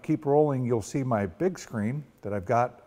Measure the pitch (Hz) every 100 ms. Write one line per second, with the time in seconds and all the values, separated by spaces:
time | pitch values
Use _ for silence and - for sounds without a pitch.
0 | - 151 143 147 151 131 120 117 - 143
1 | 131 110 101 - 185 175 - 113 104 143
2 | 143 _ 104 101 90 117 123 -